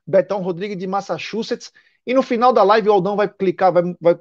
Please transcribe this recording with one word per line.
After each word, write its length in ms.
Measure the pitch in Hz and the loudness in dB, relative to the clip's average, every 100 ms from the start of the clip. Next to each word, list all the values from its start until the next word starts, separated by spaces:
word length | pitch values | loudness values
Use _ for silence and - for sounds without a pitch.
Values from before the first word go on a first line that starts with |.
| - | -2
Betão 360 | 190 160 202 | 0 0 -4
Rodrigues 360 | 180 170 202 190 | -6 -6 -8 -8
de 80 | 190 | -6
Massachusetts. 880 | 196 190 165 - 214 214 233 - _ _ _ - | -6 -6 -8 -8 -8 -6 -8 -10 _ _ _ -2
E 80 | |
no 80 | 262 | -2
final 300 | - 233 247 | 0 2 4
da 100 | 226 | 4
live 260 | 196 226 202 | 4 4 4
o 40 | |
Aldão 240 | 208 185 208 | 2 0 -2
vai 120 | 202 | -4
clicar, 440 | - 190 170 185 | -2 -4 2 2
vai, 100 | 175 175 175 | 2 0 0
vai 160 | 170 175 | 0 0